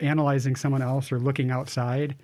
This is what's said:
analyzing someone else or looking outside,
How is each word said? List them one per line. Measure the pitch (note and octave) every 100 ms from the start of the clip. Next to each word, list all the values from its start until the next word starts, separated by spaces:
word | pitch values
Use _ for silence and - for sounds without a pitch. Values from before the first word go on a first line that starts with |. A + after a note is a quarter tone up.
analyzing | D3 D#3 C#3+ C#3 C3 B2+
someone | C#3+ C3+
else | B2+ C3+ C3+
or | B2
looking | C3 C#3 B2+
outside, | B2+ C#3 C3 A#2+ C3 D3 C#3